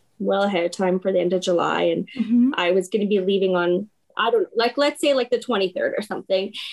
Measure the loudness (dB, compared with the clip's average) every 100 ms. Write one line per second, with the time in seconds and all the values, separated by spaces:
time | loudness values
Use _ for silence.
0 | _ -6 -2 0 0 0 -2 0 0 0
1 | 0 0 0 0 0 0 0 0 0 -2
2 | -4 -4 0 4 4 2 0 0 0 -2
3 | 0 0 2 0 2 2 2 0 -4 _
4 | _ -2 0 0 0 0 0 2 0 2
5 | 2 2 0 -2 0 0 0 -2 -2 -2
6 | -6 -6 -2 -2 -2 -8 -12